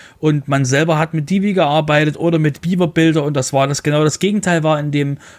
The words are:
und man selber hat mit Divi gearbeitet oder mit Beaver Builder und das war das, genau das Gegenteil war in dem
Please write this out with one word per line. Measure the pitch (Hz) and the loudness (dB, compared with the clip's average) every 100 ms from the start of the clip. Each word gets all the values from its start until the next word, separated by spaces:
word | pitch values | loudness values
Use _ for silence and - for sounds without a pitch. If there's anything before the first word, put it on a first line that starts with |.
| - - | -20 -4
und | 156 147 139 | -2 -2 -2
man | 139 127 | -2 2
selber | 139 165 156 | 0 2 0
hat | 156 | -2
mit | 160 147 | -4 -2
Divi | 190 202 | -2 0
gearbeitet | 185 151 156 151 151 151 147 | 0 2 0 2 2 2 0
oder | 170 165 | 0 2
mit | 151 139 | 0 -2
Beaver | 165 185 175 | -4 0 0
Builder | 165 165 156 | 2 2 2
und | 147 143 | 0 -2
das | 131 | -2
war | 135 135 | 0 0
das, | 143 | -2
genau | 151 147 | 0 2
das | 156 - | 0 0
Gegenteil | 190 208 180 170 | -2 0 0 0
war | 156 151 | 0 0
in | 147 | -2
dem | 143 143 143 - | -2 -2 -6 -12